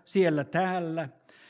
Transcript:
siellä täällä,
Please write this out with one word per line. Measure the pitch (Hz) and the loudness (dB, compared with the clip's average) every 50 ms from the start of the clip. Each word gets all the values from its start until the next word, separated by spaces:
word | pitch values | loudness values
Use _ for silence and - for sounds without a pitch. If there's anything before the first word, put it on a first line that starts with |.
| _ | _
siellä | - - 196 185 165 151 147 135 | -2 0 2 4 4 2 2 -2
täällä, | - - 170 190 185 185 180 175 160 160 165 151 131 - _ _ _ _ _ - | -2 -2 -2 0 0 -2 -2 -4 -4 -6 -6 -8 -8 -12 _ _ _ _ _ -20